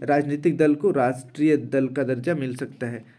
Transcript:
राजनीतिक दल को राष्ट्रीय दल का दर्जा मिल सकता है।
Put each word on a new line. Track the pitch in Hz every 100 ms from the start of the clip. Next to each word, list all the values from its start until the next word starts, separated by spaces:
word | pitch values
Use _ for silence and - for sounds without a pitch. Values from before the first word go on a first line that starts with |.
राजनीतिक | 120 143 147 147 165 139
दल | 156
को | 147 196
राष्ट्रीय | 147 123 127 - - 151 147
दल | 120 135 135
का | 131
दर्जा | 127 123 127
मिल | 165 131 127
सकता | 131 - 120
है। | 117 -